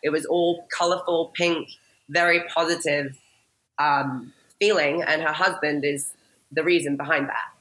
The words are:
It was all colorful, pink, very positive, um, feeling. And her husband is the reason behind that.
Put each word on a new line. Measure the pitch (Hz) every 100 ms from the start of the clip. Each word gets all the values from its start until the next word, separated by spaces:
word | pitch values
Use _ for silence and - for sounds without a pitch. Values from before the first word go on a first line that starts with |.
It | 156
was | 156 151
all | 175 170 170 - -
colorful, | 175 180 180 170 165
pink, | - 170 160 - - _ _ _
very | 156 175 170 170
positive, | - 165 170 156 147 139 135 _ _ _ _ _ -
um, | 147 143 135 131 110 - _ _
feeling. | 208 196 147 160
And | 156 156
her | 160
husband | 156 185 180 151 147 143
is | 143 - - _ _ _
the | 147
reason | 160 175 143 139
behind | 143 156 139
that. | - - _